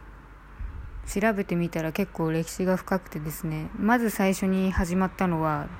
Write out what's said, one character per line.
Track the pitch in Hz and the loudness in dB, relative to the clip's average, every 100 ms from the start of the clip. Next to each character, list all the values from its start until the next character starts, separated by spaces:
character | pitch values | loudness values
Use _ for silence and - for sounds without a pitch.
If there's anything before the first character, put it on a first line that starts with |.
| - - - - - - - - - - - | -20 -18 -20 -20 -18 -10 -10 -8 -12 -12 -6
調 | - 214 | 0 2
べ | 202 | 2
て | 196 175 | 0 0
み | 170 | 0
た | 170 | -2
ら | 160 | -2
結 | 156 196 | 0 -2
構 | - 160 | 0 0
歴 | 160 165 | 0 -2
史 | - | 0
が | 185 185 | 2 2
深 | - 190 | 2 -2
く | - | -2
て | 165 | -8
で | 156 | -8
す | 151 160 | -6 -4
ね、 | 156 156 - | -4 -6 0
ま | 202 240 | 4 4
ず | 233 | 4
最 | - 196 | 2 2
初 | 190 190 | 4 2
に | 190 190 | 2 2
始 | 180 185 180 | 2 2 2
ま | 185 | 2
っ | - | 2
た | 190 | 0
の | 165 | 2
は、 | 160 151 - 180 | 2 0 -4 -10